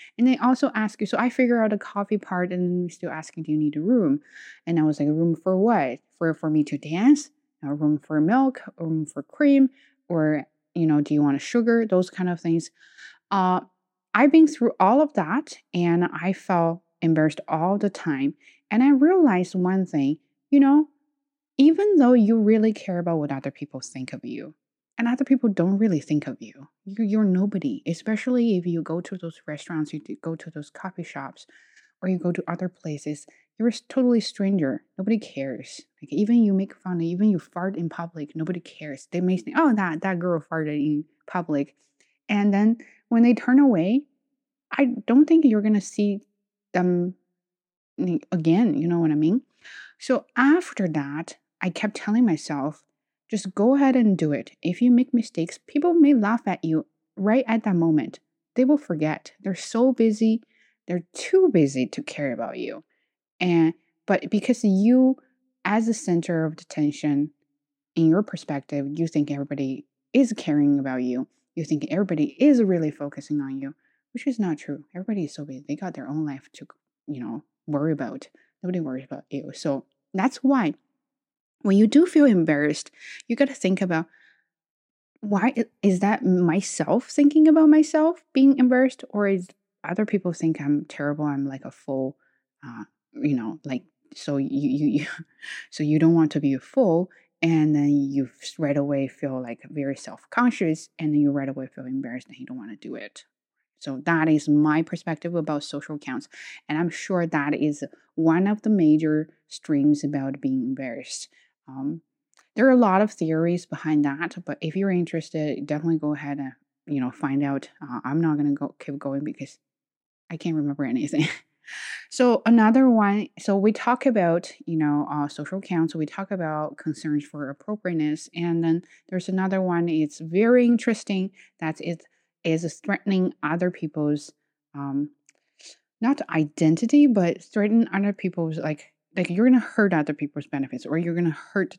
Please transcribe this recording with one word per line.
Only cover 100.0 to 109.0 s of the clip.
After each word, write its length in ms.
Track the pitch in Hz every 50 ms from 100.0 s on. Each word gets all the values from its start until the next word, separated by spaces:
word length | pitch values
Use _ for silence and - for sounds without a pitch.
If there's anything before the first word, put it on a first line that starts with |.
| - - - - _ _ - 240 247 247 226 - 190 160 156 160 - - _ -
and 140 | 160 151 151
then 80 | 147
you 100 | 147 143
right 180 | 139 143 135 135
away 180 | 135 139 131 127
feel 180 | _ - 131
embarrassed 420 | 127 131 135 135 120 120 127 - -
and 100 | - 127
you 80 | 127
don't 120 | 107 127 127
wanna 180 | 101 110 107
do 200 | - - 110 127
it." 300 | 117 104 104 - - - _ _ _ _ _ _ _ _ _ _ _
So 220 | - 143 135 131 147
that 220 | 170 170 160 160 160
is 220 | 156 147 - 151
my 320 | 147 147 151 156 151 160
perspective 540 | 160 - - 170 - 175 160 - - 170 175
about 280 | 170 156 156 151 147 147
social 320 | - - 143 - - 151
accounts, 320 | 147 - 139 127 - - - - - - - - - - -
and 100 | 151 156
I'm 120 | 175 170
sure 360 | 160 - - - 190 180 170
that 280 | 165 165 151 139 147 147
is 300 | - 151 151 147 - 143 - - _ _ _ _
one 320 | - 160 160 160 175 190 202
of 140 | 214 208
the 80 | - 226
major 600 | 214 196 165 151 151 156